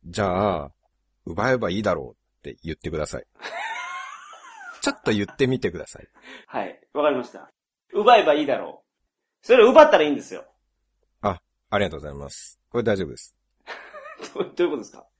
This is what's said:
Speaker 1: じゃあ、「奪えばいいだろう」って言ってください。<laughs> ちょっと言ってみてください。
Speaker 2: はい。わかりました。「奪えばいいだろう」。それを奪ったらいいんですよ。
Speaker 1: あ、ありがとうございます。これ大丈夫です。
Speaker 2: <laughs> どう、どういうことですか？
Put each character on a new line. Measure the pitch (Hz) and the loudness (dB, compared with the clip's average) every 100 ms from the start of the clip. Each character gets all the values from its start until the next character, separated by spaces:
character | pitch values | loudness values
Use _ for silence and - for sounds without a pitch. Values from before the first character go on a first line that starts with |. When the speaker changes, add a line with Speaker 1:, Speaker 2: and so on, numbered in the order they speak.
Speaker 1:
じ | 87 87 | -10 -4
ゃ | 98 90 104 85 | -2 0 0 -2
あ、 | 71 _ _ _ _ _ | -6 _ _ _ _ _
「奪 | - 82 113 | -12 -4 0
え | 127 | 0
ば | 107 | 0
い | 95 | -2
い | |
だ | 104 | -2
ろ | 85 64 - _ _ | -2 -6 -16 _ _
う」 | 73 | -16
っ | |
て | 64 | -14
言 | 82 | -12
っ | 78 | -10
て | 85 | -8
く | 80 | -6
だ | 76 | -6
さ | - | -8
い。 | - | -16
<laughs> | _ - 679 880 880 719 - - - - 1077 1047 880 762 659 | _ -14 -10 -10 -10 -12 -12 -14 -18 -20 -20 -20 -20 -18 -8
ち | - | -6
ょ | |
っ | 277 | -4
と | - | -2
言 | 104 | -2
っ | 101 - | -4 -2
て | 127 | 0
み | 127 | 0
て | 95 | -4
く | 80 | -6
だ | 76 | -14
さ | - | -18
い。 | - _ - - - | -20 _ -20 -20 -12
Speaker 2:
は | 127 | -10
い。 | 95 - _ | -10 -12 _
わ | 143 | -2
か | 147 | 0
り | 131 | 0
ま | |
し | 120 | -6
た。 | - - _ _ _ _ | -16 -20 _ _ _ _
「奪 | - 214 233 | 0 6 6
え | |
ば | 160 | 6
い | 151 | 0
い | 143 | 0
だ | 117 | -4
ろ | 85 - | -6 -16
う」。 | _ _ _ _ _ _ - | _ _ _ _ _ _ 2
そ | 247 | 8
れ | |
を | 226 | 10
奪 | 262 | 10
っ | 302 | 10
た | 175 | 8
ら | |
い | 151 | 2
い | |
ん | |
で | 131 | -2
す | - | -6
よ。 | 92 - _ _ _ _ _ _ _ | -16 -16 _ _ _ _ _ _ _
Speaker 1:
あ、 | 104 87 _ _ _ | -4 -4 _ _ _
あ | 104 | -2
り | 98 | 0
が | |
と | 76 | -4
う | |
ご | 73 | -12
ざ | |
い | |
ま | 71 71 | -12 -14
す。 | - - - _ | -14 -18 -20 _
こ | 120 | -2
れ | |
大 | 113 101 | 0 0
丈 | 82 | -2
夫 | |
で | 60 | -8
す。 | - _ _ _ | -18 _ _ _
Speaker 2:
<laughs> | - - - 605 571 640 - | -18 -18 -18 -20 -20 -18 -16
ど | - | -8
う、 | 180 | -8
ど | - | -2
う | 175 | -2
い | |
う | |
こ | 147 | -2
と | |
で | |
す | 104 | -8
か？ | - - | -20 -20